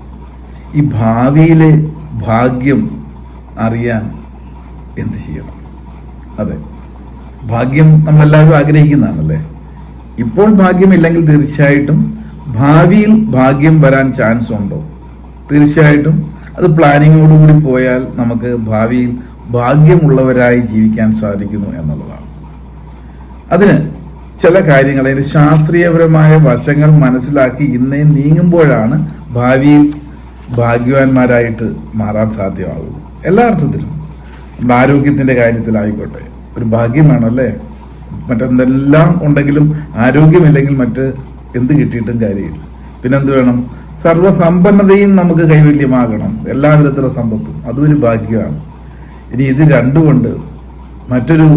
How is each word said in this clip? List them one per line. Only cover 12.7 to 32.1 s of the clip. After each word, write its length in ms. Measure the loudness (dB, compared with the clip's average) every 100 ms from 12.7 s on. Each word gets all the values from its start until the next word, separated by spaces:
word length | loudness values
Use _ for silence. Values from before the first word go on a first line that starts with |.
| 4 4 4 4 2 2 0
ഭാഗ്യം 400 | 2 2 2 4 4
വരാൻ 200 | 2 0 -2
ചാൻസ് 320 | -2 -2 -4 -6
ഉണ്ടോ? 240 | -6 -8 -12 -18 -20 -20 -20 -18 -2
തീർച്ചയായിട്ടും 680 | 0 2 4 2 2 0 -2 -4 -10 -16 -2
അത് 100 | 0 2
പ്ലാനിങ്ങോടുകൂടി 840 | 2 4 4 6 6 6 6 4 2
പോയാൽ 360 | 0 0 -2 -4 -4
നമുക്ക് 320 | -4 -4 -4 -6 -4
ഭാവിയിൽ 400 | -2 -2 -2 -4 -6 -12 -18 -6
ഭാഗ്യമുള്ളവരായി 1040 | -4 0 4 4 4 2 2 0 2 2 0 -2
ജീവിക്കാൻ 400 | 0 0 0 -2 -2
സാധിക്കുന്നു 500 | -4 -6 -8 -8 -8 -8
എന്നുള്ളതാണ്. 460 | -8 -10 -12 -18 -20 -20 -20 -20 -20 -20 -20 -20 -20 -20 -20 -18 -4
അതിന് 220 | 2 2 2 -2 -10 -18 -20 -20 -2
ചില 120 | 2 2 2
കാര്യങ്ങൾ, 340 | 2 2 0 -2
അതിൻ്റെ 160 | -2 -2
ശാസ്ത്രീയപരമായ 1000 | 0 2 2 0 0 2 2 2 4 4 4 4
വശങ്ങൾ 440 | 0 -2 0 4 4
മനസ്സിലാക്കി 600 | 2 0 -2 0 0 -2 -2 -2
ഇന്നേ 240 | -2 0 2 2
നീങ്ങുമ്പോഴാണ് 800 | 2 2 2 2 2 2 0 -2 -6 -10 -10 -4
ഭാവിയിൽ 460 | 0 2 4 4 2 -2 -14 -20 -20 -20 -10 -4
ഭാഗ്യവാന്മാരായിട്ട് 1120 | -2 -2 0 0 2 2 2 0 -2 -4 -8 -8 -10 -8
മാറാൻ 280 | -6